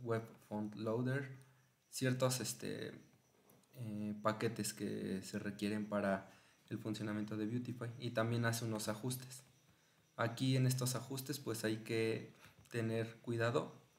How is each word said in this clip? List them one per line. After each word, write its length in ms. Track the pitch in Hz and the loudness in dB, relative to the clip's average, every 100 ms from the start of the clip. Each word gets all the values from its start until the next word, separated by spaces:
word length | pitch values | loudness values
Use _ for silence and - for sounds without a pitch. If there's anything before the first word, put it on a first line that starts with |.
Web 220 | 120 113 113 - - | 0 0 0 -12 -6
Font 280 | 104 107 104 | -4 -4 -2
Loader, 600 | 110 117 127 139 131 - - _ _ _ _ | 0 2 2 0 -2 -8 -18 _ _ _ _
ciertos, 500 | - 127 127 131 127 | 0 2 4 4 4
este, 540 | 110 - 101 101 - - - - _ _ - - _ | -2 -4 -4 -4 -6 -10 -18 -20 _ _ -20 -20 _
eh, 420 | 135 110 104 104 104 | -10 -6 -2 -2 0
paquetes 520 | 110 110 117 110 104 | 2 2 0 0 -2
que 480 | - 104 107 101 95 | -2 -4 -2 -2 -2
se 160 | - 104 | -2 -4
requieren 500 | 101 101 101 107 104 | -4 0 0 0 0
para 420 | 104 101 95 - - - _ - | 2 4 2 -2 -18 -20 _ -8
el 80 | 113 | -4
funcionamiento 580 | 113 110 110 107 107 107 | -2 -2 0 -2 -2 0
de 120 | 107 | 0
Beautify, 440 | 123 123 - 117 - | 0 -2 -4 -6 -4
y 120 | 120 | -2
también 340 | 113 113 117 117 | 2 2 4 2
hace 200 | 117 117 | 2 0
unos 220 | 110 107 | 0 -2
ajustes. 560 | 107 127 127 - - - _ _ _ _ _ _ - | -2 -2 -4 -8 -14 -16 _ _ _ _ _ _ -2
Aquí 400 | 117 120 131 131 | -2 2 4 6
en 120 | 127 | 6
estos 280 | 131 123 120 | 4 0 -2
ajustes, 440 | - 131 131 143 | -4 -6 -6 -4
pues, 240 | 117 110 | -4 0
hay 140 | 110 110 | 0 0
que 560 | 110 113 113 120 - - - - - | 0 2 2 0 -4 -16 -20 -20 -6
tener 460 | 120 113 113 113 - | -2 0 0 -2 -6
cuidado 580 | 123 117 117 151 185 - - | -4 2 2 2 -2 -10 -20